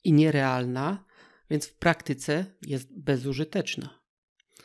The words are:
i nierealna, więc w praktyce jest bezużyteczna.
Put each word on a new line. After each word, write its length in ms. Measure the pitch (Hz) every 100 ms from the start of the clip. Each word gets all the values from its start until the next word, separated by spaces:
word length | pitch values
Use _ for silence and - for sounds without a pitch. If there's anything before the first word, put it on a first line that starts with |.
i 80 | 190
nierealna, 920 | 151 156 143 135 127 123 127 143 196 - _ - _ -
więc 160 | 156 -
w 80 |
praktyce 680 | - 170 160 - 135 - 151 190 -
jest 360 | - 135 127 -
bezużyteczna. 1040 | 147 135 131 131 156 202 - - - - _ _ _ _ _ _